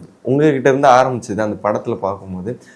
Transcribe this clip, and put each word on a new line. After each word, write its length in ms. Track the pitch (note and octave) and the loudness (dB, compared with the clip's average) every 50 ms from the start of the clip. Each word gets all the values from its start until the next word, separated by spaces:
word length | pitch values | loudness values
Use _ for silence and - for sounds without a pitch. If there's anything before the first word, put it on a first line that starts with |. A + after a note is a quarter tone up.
| - - _ _ - | -18 -20 _ _ -4
உங்ககிட்ட 460 | - C3 C#3+ D3+ D#3 C#3+ C3 A#2+ C#3 | -2 0 2 2 2 2 2 2 2
இருந்து 200 | C3 C3+ C#3+ C#3+ | 2 4 4 6
ஆரம்பிச்சது 520 | B2 B2+ C3 C3+ B2+ A#2 - - G#2 G2 | 6 6 4 2 0 -6 -6 -6 -4 -4
அந்த 160 | A2 G#2+ G#2 F#2+ - | -4 -4 -4 -4 -2
படத்துல 360 | G#2 A2 - B2+ B2 A2+ G2+ | -2 -2 -2 -4 -6 -8 -4
பார்க்கும்போது. 600 | - F#2+ F#2+ F#2+ F#2+ F#2+ F#2 F2+ F2+ G#2+ B2+ - - - - | -4 -6 -6 -6 -10 -14 -12 -12 -10 -10 -12 -12 -14 -20 -20